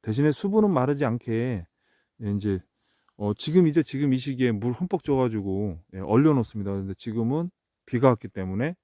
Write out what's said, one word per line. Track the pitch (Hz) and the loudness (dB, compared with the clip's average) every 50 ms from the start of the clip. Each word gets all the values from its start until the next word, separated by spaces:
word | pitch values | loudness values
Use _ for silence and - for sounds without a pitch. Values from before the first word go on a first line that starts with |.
대신에 | _ 117 107 123 143 151 | _ -4 -2 2 2 0
수분은 | 143 - - 196 196 220 214 208 | 0 0 -4 0 2 2 2 4
마르지 | 185 131 127 135 147 139 147 | 2 2 2 0 0 0 0
않게, | 120 113 120 - - 113 113 120 131 120 95 85 _ _ _ _ _ _ _ _ _ _ _ | -2 -2 -4 -4 -4 -2 -2 -2 -2 -4 -6 -8 _ _ _ _ _ _ _ _ _ _ _
예, | 113 101 | -6 -4
이제, | 101 101 98 104 98 90 - _ _ _ _ _ _ _ _ _ _ | -4 -2 -2 -2 -2 -2 -4 _ _ _ _ _ _ _ _ _ _
어, | - 101 104 104 | -6 -4 -4 -4
지금 | - - - 151 185 180 | -2 -4 2 4 4 4
이제 | 156 147 165 | 6 4 0
지금 | 143 - - 135 147 143 | -2 0 -4 -2 0 0
이 | 131 131 | 0 0
시기에 | 127 143 135 123 127 123 | -2 -6 -2 0 0 0
물 | 110 101 101 123 | 0 0 -2 -4
흠뻑 | 123 - 180 185 - 175 _ | -4 -4 -4 -4 -4 -6 _
줘가지고, | - 139 131 127 123 110 107 95 98 95 98 104 101 85 82 - _ - | -2 0 0 0 0 -2 -4 -4 -4 -4 -2 -4 -4 -6 -10 -16 _ -12
예, | 95 | -10
얼려놓습니다. | 95 73 104 120 147 156 151 135 110 - - 107 98 98 | -4 2 4 4 6 6 4 2 0 -2 -6 -8 -6 -6
근데 | 98 98 98 95 95 | -6 -6 -6 -8 -10
지금은 | _ - 117 107 117 113 117 135 156 170 180 _ _ _ _ _ _ _ | _ -10 -8 -4 -4 -2 -2 -2 -2 -4 -6 _ _ _ _ _ _ _
비가 | - - 117 131 135 | -6 2 6 6 6
왔기 | 123 - - 101 | 6 6 -2 -12
때문에 | _ - 92 92 95 101 123 160 180 _ | _ -8 -6 -4 -4 -4 -4 -4 -6 _